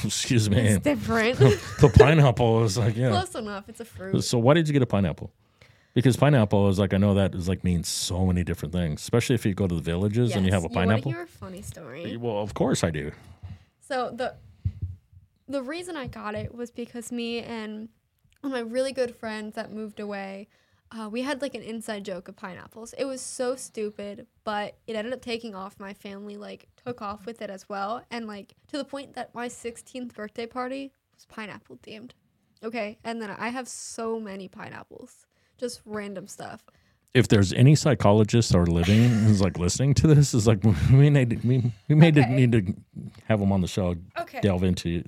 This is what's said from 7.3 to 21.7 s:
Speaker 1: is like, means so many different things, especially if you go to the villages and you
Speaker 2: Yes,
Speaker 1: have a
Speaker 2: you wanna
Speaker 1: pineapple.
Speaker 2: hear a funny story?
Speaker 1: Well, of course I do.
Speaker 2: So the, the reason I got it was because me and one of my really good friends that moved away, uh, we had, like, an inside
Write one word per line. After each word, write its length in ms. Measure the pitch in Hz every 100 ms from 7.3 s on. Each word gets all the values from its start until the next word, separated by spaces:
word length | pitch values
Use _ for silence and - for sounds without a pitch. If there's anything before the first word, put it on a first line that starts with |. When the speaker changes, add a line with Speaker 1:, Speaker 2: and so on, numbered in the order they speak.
| 92
Speaker 1:
is 120 | 87
like, 160 | 92
means 240 | 90 87 80
so 380 | - - 90 92
many 180 | 90
different 300 | 85 82 76
things, 260 | 90 85 76
especially 320 | - 123 - 120
if 100 | 113
you 80 |
go 140 | 92 98
to 80 | 85
the 60 |
villages 540 | 76 85 101 110 120 98
and 80 |
you 80 | 92
Speaker 2:
Yes, 40 | 95
Speaker 1:
have 80 |
a 100 | 82
Speaker 2:
you 20 | -
wanna 120 | 92
Speaker 1:
pineapple. 240 | 110 -
Speaker 2:
hear 100 | 339
a 60 | 339
funny 340 | - 196 185
story? 560 | - - 151 135 170 113
Speaker 1:
Well, 220 | 120 104
of 160 | 104 -
course 280 | - -
I 60 | 87
do. 220 | 76 71 - - - - - _ _
Speaker 2:
So 300 | - 262 240
the, 240 | 233 247 - - _ - - - - _ - _ _ -
the 140 | 277
reason 340 | 254 330 359 320
I 120 | 247
got 260 | 226 208
it 220 | 214 214 233
was 160 | 233
because 400 | - 233 240 226
me 300 | 240 233 233
and 480 | 220 226 214 214 220 _ _ _ _ _
one 100 | 277
of 60 | 262
my 40 |
really 300 | 226 247 269
good 240 | 262 247 233
friends 380 | 226 214 214
that 180 | 220 208
moved 280 | 214 220 214
away, 480 | 208 202 196 196 208 _ _ _ _
uh, 180 | 220 214
we 120 | 226
had, 220 | 262 269
like, 100 | 277
an 80 | 240
inside 420 | 208